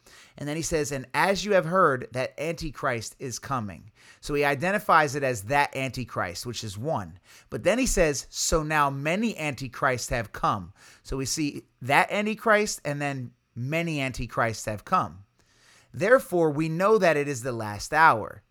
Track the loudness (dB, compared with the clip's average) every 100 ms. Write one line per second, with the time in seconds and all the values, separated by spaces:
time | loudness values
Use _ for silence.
0 | _ -20 -20 -12 -8 -6 -2 -2 -2 -6
1 | -4 0 2 2 2 2 2 4 4 2
2 | -4 -6 -6 -4 -6 -6 -8 -6 -4 -4
3 | -6 -10 -10 -10 -6 -6 -6 -12 -20 _
4 | -20 -16 -4 0 2 2 0 0 4 6
5 | 6 0 -2 -2 0 2 2 0 -6 -6
6 | -8 -6 -6 -6 -10 -8 -8 -8 -6 -6
7 | -6 -14 _ -20 -12 -2 2 2 2 4
8 | 4 2 -6 -6 0 0 2 2 2 0
9 | -2 0 -2 -2 -6 -6 -8 -2 0 0
10 | -2 -4 -4 -4 -2 -2 -4 -16 -20 -20
11 | -8 -6 -4 -2 -2 -4 -14 -10 2 4
12 | 4 0 -2 -2 2 4 2 -4 -6 -4
13 | -4 -6 -10 _ _ -8 -4 -2 -2 -2
14 | -4 -4 -6 0 -2 -2 -6 -8 -2 -2
15 | -2 -8 -20 _ _ _ _ _ _ -2
16 | 4 4 4 2 2 2 -2 0 4 6
17 | 6 4 0 -4 -6 -6 -6 -8 -2 6
18 | 6 6 0 -12 _